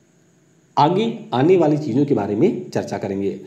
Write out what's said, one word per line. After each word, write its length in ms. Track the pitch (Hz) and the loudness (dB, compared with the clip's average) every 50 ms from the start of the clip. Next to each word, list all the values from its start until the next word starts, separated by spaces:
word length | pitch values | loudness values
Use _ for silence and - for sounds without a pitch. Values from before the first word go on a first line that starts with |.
| _ _ _ _ _ _ _ _ _ _ _ _ _ _ - | _ _ _ _ _ _ _ _ _ _ _ _ _ _ 0
आगे 360 | 131 147 160 185 202 226 - 113 - - - - | 2 2 2 2 0 0 -2 -4 -8 -8 -4 -2
आने 220 | 123 143 175 190 | 2 4 4 4
वाली 200 | 175 156 147 151 147 | 4 4 2 2 0
चीज़ों 260 | - 113 113 139 143 | -2 0 0 0 2
के 80 | 139 131 | 2 2
बारे 200 | 104 98 101 104 | 0 0 -2 0
में 340 | 110 165 226 - - - - | 2 2 2 0 -2 -6 -6
चर्चा 280 | - 107 95 - - 98 | -6 -4 -4 -4 -6 -6
करेंगे। 320 | 113 98 98 98 98 95 - - - | -4 -4 -4 -2 -2 -4 -4 -6 -12